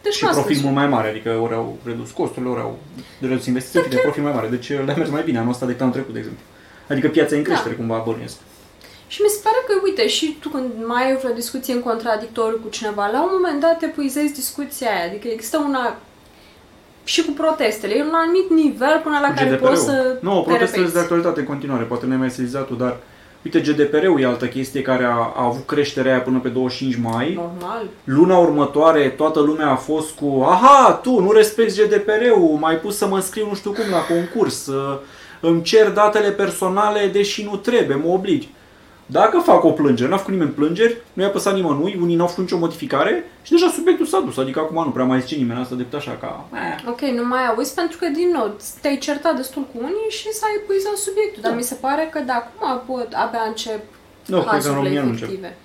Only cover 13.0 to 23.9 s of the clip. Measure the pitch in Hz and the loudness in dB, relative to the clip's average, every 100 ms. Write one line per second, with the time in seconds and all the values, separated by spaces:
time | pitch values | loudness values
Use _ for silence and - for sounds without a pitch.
13 | 202 254 359 370 359 285 330 330 320 320 | -2 0 0 0 0 2 2 2 -2 -4
14 | 277 269 294 285 247 - 285 - 233 190 | -4 -2 -4 -4 -8 -8 -10 -6 -2 -2
15 | 170 208 240 226 - 320 285 262 240 226 | -4 -6 -8 -8 -4 -2 0 -2 -2 -6
16 | - - - - - - - - _ - | -18 -20 -20 -20 -20 -20 -20 -20 _ -16
17 | - - 330 285 320 311 233 214 196 240 | -4 -2 -2 -2 -2 0 -2 -2 -2 0
18 | 302 330 330 359 370 320 294 202 262 320 | 0 0 2 2 4 4 4 2 2 2
19 | 311 294 285 277 262 262 254 330 - 269 | 0 0 0 2 2 4 4 4 2 2
20 | 254 254 175 190 165 170 180 190 175 165 | 0 -2 0 0 2 2 2 2 2 0
21 | 175 170 170 151 135 139 139 127 113 120 | 2 0 0 -2 -4 -6 -4 -4 -2 -4
22 | 127 131 131 127 123 139 131 120 127 123 | -2 0 -2 -2 -4 -4 -6 -4 -4 -4
23 | - - - - - 165 139 147 147 | -14 -20 -20 -14 -2 0 2 2 4